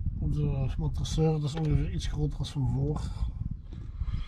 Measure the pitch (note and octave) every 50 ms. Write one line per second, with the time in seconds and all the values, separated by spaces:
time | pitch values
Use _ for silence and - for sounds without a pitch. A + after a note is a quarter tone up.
0 | - - - - D3+ D3+ D3+ D3+ D3 C#3+ C#3 C3+ C3+ B2+ - - D#3+ C#3+ C3 -
1 | C3+ - - D#3+ D#3+ D#3+ D#3 D#3 D3 C#3+ D3 D#3+ D#3+ D3+ D3 C#3 D3+ F3+ F#3 D#3+
2 | - - - C#3+ D#3 C#3+ - - D3 - - C#3+ C3 A#2+ B2 C3 C#3 D3 D3+ -
3 | - - - - - - - - - - - - - - - - - - - -
4 | - - - - -